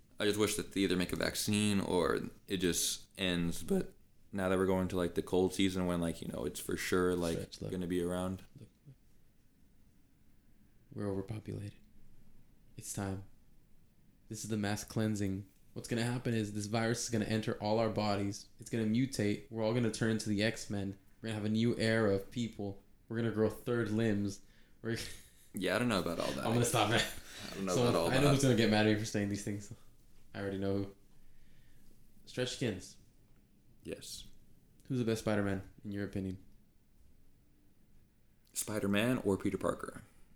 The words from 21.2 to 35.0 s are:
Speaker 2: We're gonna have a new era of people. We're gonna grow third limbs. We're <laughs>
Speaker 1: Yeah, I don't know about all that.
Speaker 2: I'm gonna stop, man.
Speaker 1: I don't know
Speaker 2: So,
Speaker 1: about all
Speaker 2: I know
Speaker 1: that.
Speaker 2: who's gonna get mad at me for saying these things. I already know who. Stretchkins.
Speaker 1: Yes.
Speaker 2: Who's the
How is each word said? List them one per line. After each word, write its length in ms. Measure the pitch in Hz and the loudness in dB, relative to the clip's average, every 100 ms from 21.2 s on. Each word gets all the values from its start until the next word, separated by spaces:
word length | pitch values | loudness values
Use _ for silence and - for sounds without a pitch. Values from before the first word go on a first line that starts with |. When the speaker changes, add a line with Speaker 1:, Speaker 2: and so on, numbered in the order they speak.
Speaker 2:
We're 80 | 113 | -6
gonna 60 | 110 | -4
have 60 | 104 | 0
a 80 | |
new 220 | 110 117 - | 2 2 2
era 360 | 110 113 107 | 2 4 4
of 180 | 98 - | 2 0
people. 480 | 127 113 - 101 98 - - - | -4 -4 -4 -8 -8 -16 -20 -8
We're 80 | 113 | -2
gonna 140 | 117 | 0
grow 180 | 104 110 | 2 2
third 420 | - - 120 110 | 0 -2 0 2
limbs. 480 | 107 113 101 101 101 - - - - | 2 2 2 0 -4 -14 -20 -20 -10
We're 160 | 113 113 | -6 -4
<laughs> 520 | - - - - - - | -6 -12 -16 -20 -12 -4
Speaker 1:
Yeah, 200 | 92 98 | 0 2
I 40 | |
don't 80 | 123 | 2
know 100 | 101 | 2
about 200 | 82 82 | 0 -2
all 120 | 76 | -2
that. 140 | - 107 | -2 0
Speaker 2:
I'm 80 | |
gonna 120 | 120 117 | 2 2
stop, 240 | 120 104 | 2 2
man. 100 | 113 - - - - - | 2 0 -6 -12 -14 -10
Speaker 1:
I 40 | - | -6
don't 100 | 95 | 0
know 100 | 87 | 2
Speaker 2:
So, 80 | |
Speaker 1:
about 120 | - 85 | 4 4
all 140 | 82 | 4
Speaker 2:
I 60 | 131 | 4
know 60 | |
Speaker 1:
that. 60 | 143 | 4
Speaker 2:
who's 120 | 131 | 6
gonna 120 | 131 113 | 6 6
get 160 | 110 | 6
mad 160 | 107 107 | 6 6
at 60 | |
me 60 | 107 | 4
for 60 | - | 0
saying 240 | 107 101 | -2 0
these 140 | 101 | -2
things. 280 | - 104 - 113 - - - - - | -4 -6 -8 -16 -18 -20 -20 -20 -12
I 60 | 98 | -6
already 180 | 98 98 | -4 -2
know 160 | 98 | 0
who. 140 | 98 98 - - - - - - - - - - - - - - | 0 -2 -8 -20 -20 -20 -20 -20 -20 -20 -20 -20 -20 -20 -20 -12
Stretchkins. 720 | - 127 - 123 92 - - - - - - - - - - | -4 -4 -2 -2 -2 -8 -18 -20 -20 -20 -20 -20 -20 -20 -18
Speaker 1:
Yes. 400 | - - - - - - - - - - - | -12 -10 -10 -14 -16 -18 -20 -20 -20 -20 -4
Speaker 2:
Who's 100 | |
the 80 | 127 | -2